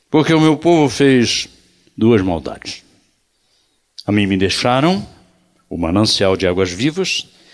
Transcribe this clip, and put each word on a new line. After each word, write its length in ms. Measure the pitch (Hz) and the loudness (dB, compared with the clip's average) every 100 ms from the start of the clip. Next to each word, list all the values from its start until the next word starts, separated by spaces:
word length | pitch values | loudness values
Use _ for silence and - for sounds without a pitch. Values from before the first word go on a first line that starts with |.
| _ | _
"Porque 220 | 156 151 | 0 2
o 80 | 160 | 2
meu 160 | 156 151 | 2 2
povo 320 | 170 165 143 | 2 2 2
fez 580 | - 139 131 113 - - _ _ _ _ - | 2 2 4 2 -2 -8 _ _ _ _ -2
duas 260 | 110 113 | 2 2
maldades. 640 | 92 82 - - - - _ _ _ _ _ _ _ _ _ _ _ - - | 2 -4 -8 -14 -14 -18 _ _ _ _ _ _ _ _ _ _ _ -12 -4
A 60 | |
mim 140 | 104 98 | -2 0
me 100 | 98 | 0
deixaram 720 | 95 - 120 131 160 196 202 - _ _ _ _ _ | 0 0 -2 0 0 -2 -6 -20 _ _ _ _ _
o 80 | 85 | -6
manancial 580 | 82 98 110 - 98 92 | -2 0 0 0 0 0
de 100 | 92 | 0
águas 240 | 90 92 | 0 -2
vivas 600 | 87 143 170 180 - - _ _ | -2 -4 -4 -6 -6 -10 _ _